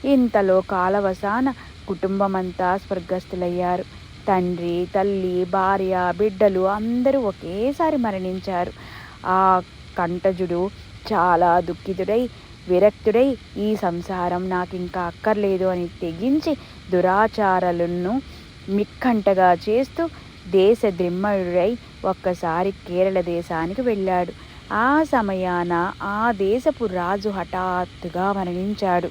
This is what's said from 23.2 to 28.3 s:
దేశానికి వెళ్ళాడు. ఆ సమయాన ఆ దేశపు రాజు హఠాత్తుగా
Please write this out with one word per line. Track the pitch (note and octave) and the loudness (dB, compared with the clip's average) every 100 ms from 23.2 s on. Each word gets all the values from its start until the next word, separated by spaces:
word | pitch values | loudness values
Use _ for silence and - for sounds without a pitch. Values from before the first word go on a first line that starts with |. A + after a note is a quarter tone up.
దేశానికి | F3 E3+ E3+ E3 E3 G3+ | -2 -4 -4 -4 -4 -2
వెళ్ళాడు. | B3 G#3 F#3+ F3+ F3 - - - - | -2 0 0 0 -2 -6 -18 -20 -6
ఆ | G#3 A#3+ D4 | 0 2 2
సమయాన | D#4+ C4 G#3 F#3+ F#3 F3 F3 E3+ F3+ - | 2 0 0 -2 0 0 0 0 -2 -4
ఆ | G3 G#3 A3+ G#3 | -6 -2 0 0
దేశపు | G3 A#3 D#4 D4 | 0 2 0 -2
రాజు | A3+ F#3 F3 G3+ G3+ | -4 -2 -2 -2 -2
హఠాత్తుగా | G3 F3 F#3 F#3 F3+ F3+ - F3 E3 F#3+ | -4 -4 -4 -2 -2 -4 -8 -8 -2 -2